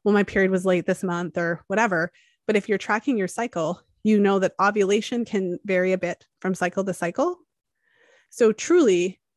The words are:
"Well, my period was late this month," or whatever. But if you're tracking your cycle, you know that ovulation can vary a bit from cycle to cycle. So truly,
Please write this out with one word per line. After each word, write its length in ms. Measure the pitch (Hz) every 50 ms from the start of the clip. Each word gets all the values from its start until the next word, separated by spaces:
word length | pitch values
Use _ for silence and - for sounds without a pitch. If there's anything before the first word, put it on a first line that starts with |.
| -
"Well, 120 | 208 208
my 100 | 202 202
period 260 | - - 202 190 190
was 160 | 190 185 180
late 200 | 190 185 180 160
this 180 | - 185 - -
month," 340 | 185 175 175 180 170 - 180
or 240 | 170 165 170 165 - -
whatever. 420 | 196 208 226 226 185 165 165 175 - _ _ _ _ _ _
But 100 | - 214
if 120 | 202 196 -
you're 100 | 208 190
tracking 380 | - - 214 220 - - 262
your 120 | 214 190 180
cycle, 520 | - - 233 254 - 175 160 156 180 - _ _ _ _ -
you 160 | 214 214 208
know 220 | 202 196 196 196
that 140 | 190 180 - -
ovulation 640 | 185 202 208 214 196 185 202 208 214 - 254 240 233
can 360 | - - 202 190 180 175 180 -
vary 280 | 202 185 180 180 185 185
a 60 | 185
bit 280 | 180 175 175 - _ _ _ _
from 140 | - 185 185
cycle 280 | - 185 175 - 202 190
to 120 | 196 175
cycle. 440 | - 175 170 180 - 277 349 359 - _ _ _ _ _ _ _ _ _ _ _ _ _ _ _ _ _ _
So 200 | - - 247 214
truly, 680 | 208 - - - 330 359 311 226 185 175 175 190 185 - _ _ _